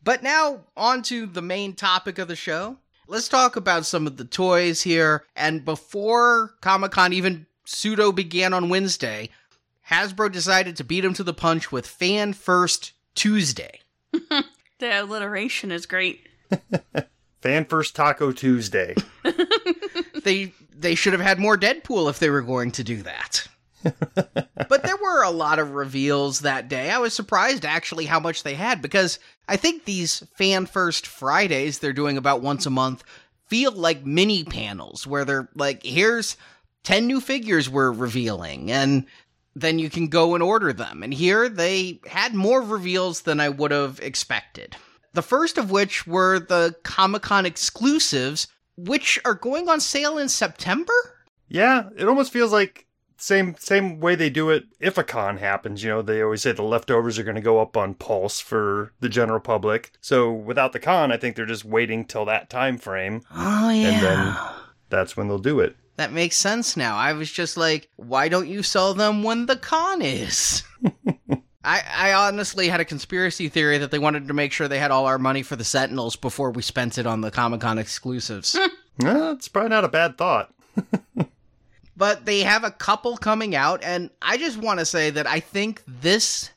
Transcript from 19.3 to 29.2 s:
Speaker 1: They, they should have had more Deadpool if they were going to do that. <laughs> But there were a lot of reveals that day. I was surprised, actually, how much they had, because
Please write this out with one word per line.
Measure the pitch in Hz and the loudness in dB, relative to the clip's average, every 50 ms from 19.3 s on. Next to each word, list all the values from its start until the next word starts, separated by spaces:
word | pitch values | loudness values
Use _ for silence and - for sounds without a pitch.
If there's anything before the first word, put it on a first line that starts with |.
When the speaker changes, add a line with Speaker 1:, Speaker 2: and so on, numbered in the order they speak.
| 339 - 370 339 440 453 - - 339 - - 403 - 339 339 - _ 302 - | 0 0 0 2 2 0 0 0 -4 -2 -4 -10 -8 -8 -8 -8 _ -6 -2
Speaker 1:
They, | 202 190 196 196 185 - _ - _ _ | 0 0 0 -2 -6 -12 _ -20 _ _
they | 143 151 175 165 | -4 0 0 0
should | 165 - 202 185 | 2 2 2 2
have | 185 180 | 2 4
had | 196 190 180 | 2 2 4
more | 196 208 220 | 4 4 4
Deadpool | 196 190 208 269 330 - - 254 208 165 151 | 4 4 2 0 0 -4 -4 0 0 2 0
if | 151 - | 0 2
they | 170 156 | 2 2
were | 143 143 127 | 2 2 0
going | 117 131 127 120 120 117 | 0 -2 -2 -2 -2 -4
to | - 127 | -4 -6
do | 107 120 107 98 | -6 -6 -8 -8
that. | 92 76 58 - - - - - - _ _ _ _ _ _ - | -10 -10 -10 -10 -4 -4 -6 -6 -6 _ _ _ _ _ _ -4
<laughs> | 156 147 _ - - _ - 185 - _ - - _ _ - - - | -4 -4 _ -8 -6 _ -4 -4 -2 _ -6 -6 _ _ -8 -2 2
But | 269 277 277 | 2 2 2
there | 339 381 | 0 -4
were | 392 415 381 359 302 240 | -2 -2 0 2 2 2
a | 185 | 2
lot | 175 165 160 151 156 156 | 2 0 2 2 2 2
of | 156 147 139 | 0 -2 -2
reveals | 143 139 135 131 135 135 139 143 143 139 139 135 - | -6 -6 -4 -2 0 2 2 2 2 2 0 -2 -2
that | 147 143 135 131 120 123 | -2 -2 -2 -2 -4 -6
day. | 139 127 131 151 | -6 -4 -2 -2
I | 202 247 | 0 0
was | 247 226 220 | 0 0 -2
surprised, | - 214 - - 190 190 240 277 247 156 | -4 -6 0 2 2 4 4 2 0 -2
actually, | 156 151 165 - - - 165 160 | -2 -2 -2 -2 -4 -6 -6 -4
how | 143 156 165 | 0 0 0
much | 156 165 160 - - | 2 0 -4 -4 -6
they | 151 139 | -8 -6
had, | 143 185 233 247 190 131 | -4 -2 -2 -2 -2 -4
because | 143 - 202 190 175 - - | 0 2 2 2 2 0 -6